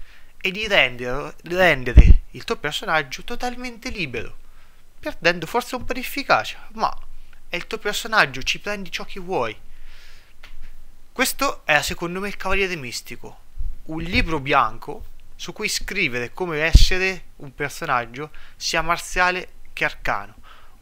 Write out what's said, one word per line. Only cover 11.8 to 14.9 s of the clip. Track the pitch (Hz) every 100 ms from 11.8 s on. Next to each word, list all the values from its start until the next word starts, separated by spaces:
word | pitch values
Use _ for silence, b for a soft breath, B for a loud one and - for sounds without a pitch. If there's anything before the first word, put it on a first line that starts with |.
secondo | - 180 175 185
me, | 202
il | 190
Cavaliere | 190 196 190 175
Mistico, | 123 - - 120 - - - - - - -
un | 160
libro | 165 226 170 156
bianco | 135 143 113 113 -